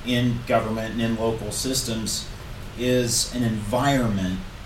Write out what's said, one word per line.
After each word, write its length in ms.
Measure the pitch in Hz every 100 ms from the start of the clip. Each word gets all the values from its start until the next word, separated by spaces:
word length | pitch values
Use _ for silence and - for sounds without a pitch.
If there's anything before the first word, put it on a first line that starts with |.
| 120
in 320 | 120 123 117 -
government 460 | 110 110 113 110
and 80 | 117
in 160 | 113 110
local 340 | 113 - 107
systems 760 | - 131 127 - 110 101 - - - - - - -
is 560 | 123 127 120 - -
an 80 | 123
environment 1000 | 117 107 104 123 139 135 110 98 92 92 - -